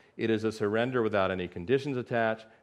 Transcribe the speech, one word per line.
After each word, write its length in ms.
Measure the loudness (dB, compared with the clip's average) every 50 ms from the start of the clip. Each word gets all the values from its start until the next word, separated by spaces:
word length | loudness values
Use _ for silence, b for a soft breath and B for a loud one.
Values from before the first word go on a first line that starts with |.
| b b b b
It 120 | 0 0
is 140 | 2 2 2
a 80 | -2
surrender 500 | -2 0 -2 0 2 2 0 0 0 0
without 300 | 0 2 2 2 2 2
any 160 | 0 -2 -4 -6
conditions 480 | -8 -6 -2 0 0 0 0 -2 -4
attached. 500 | -4 -4 -2 0 0 2 0 0 -2 -8 b b b